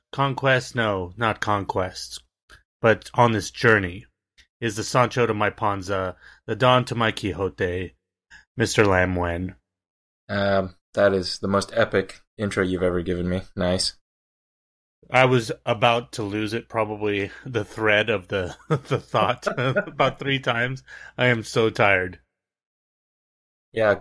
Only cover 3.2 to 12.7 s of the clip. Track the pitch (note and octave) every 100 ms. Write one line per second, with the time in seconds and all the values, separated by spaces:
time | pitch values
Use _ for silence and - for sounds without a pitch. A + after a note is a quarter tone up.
3.2 | A#2+ G#2+ F2 - A#2+ G#2+ F#2 F#2 - _
4.2 | _ _ _ - A#2 G#2 G#2 C3+ A#2 B2+
5.2 | A2+ G#2 G#2 - G#2+ G2 F#2 F#2+ F#2 -
6.2 | - - - G#2+ B2+ B2+ B2 A#2+ A2+ -
7.2 | G#2 E2 F#2 - F#2 F2+ F2 _ _ _
8.2 | _ - _ - A2 - G#2 F#2 F#2 F2+
9.2 | F2 E2+ F#2 - _ _ _ _ _ _
10.2 | - G2+ G2 G2 F#2 - _ - G2+ F#2+
11.2 | F2+ - G2+ G2 F#2 A#2 A2 G2 F#2 -
12.2 | _ - G#2 G2+ F#2